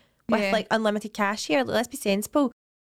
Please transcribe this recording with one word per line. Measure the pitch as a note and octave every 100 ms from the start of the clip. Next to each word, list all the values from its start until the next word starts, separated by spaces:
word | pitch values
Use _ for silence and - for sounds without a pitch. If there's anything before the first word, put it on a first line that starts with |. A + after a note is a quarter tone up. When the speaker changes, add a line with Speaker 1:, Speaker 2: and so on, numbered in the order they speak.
| _ _ -
Speaker 1:
with, | A3+
Speaker 2:
Yeah. | G3+
Speaker 1:
like, | G#3+ -
unlimited | A3+ A3 G#3 G#3+ -
cash | G3+ G#3+ -
here. | D4
Let's | A#3 G#3+ B3
be | C#4
sensible." | G#3 G3 G#3+ D4+ C#4 - _ _